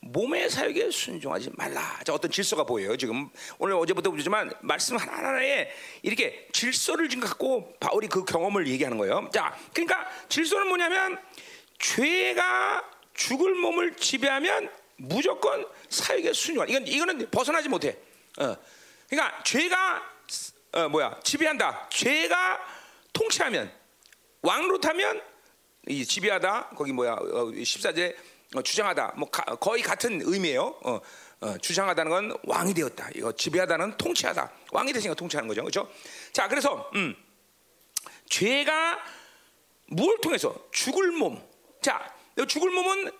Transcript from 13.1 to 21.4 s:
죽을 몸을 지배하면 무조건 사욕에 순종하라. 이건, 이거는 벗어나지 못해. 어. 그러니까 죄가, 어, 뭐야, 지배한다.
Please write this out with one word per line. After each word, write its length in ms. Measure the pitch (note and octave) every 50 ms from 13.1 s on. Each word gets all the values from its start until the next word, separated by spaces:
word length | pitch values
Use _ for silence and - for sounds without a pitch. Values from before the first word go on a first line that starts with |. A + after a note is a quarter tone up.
죽을 420 | _ - - - A#3+ C4+ F4 F#4+ F#4+
몸을 420 | F4+ F4 E4+ E4+ F4 F4 E4+ C#4
지배하면 760 | - - - - B3+ A3+ C#4 C4+ C4+ D4 F#4 - - - - - - - _ _
무조건 680 | - C3+ B2+ E3+ A#3+ D4 F#4 - - - - - - - - - - - -
사욕에 420 | - - - - - - E4 E3
순종하라. 380 | - - - - E4 B3 D#3+ -
이건, 160 | A3+ C4+ A#3
이거는 440 | - C4 C#4 E4 F4+ F4+ C#4 A3+ -
벗어나지 380 | - G#3 B3+ C4 D#4 E4 D4 D4
못해. 300 | B3 E3+ - C#3 - - - - - - _ _ _ -
어. 180 | C#3+ B2+ - - - - - - - - - - - _
그러니까 320 | C4+ D4 - - - -
죄가, 600 | - - - C4+ E4 F4+ F4+ F#4 F#4+ F#4 E4+ - - - - - - - - - - - - _ _ _
어, 160 | - E3 E3 D3
뭐야, 320 | C#3+ D#3+ C#3 A2+ - -
지배한다. 680 | - - - D4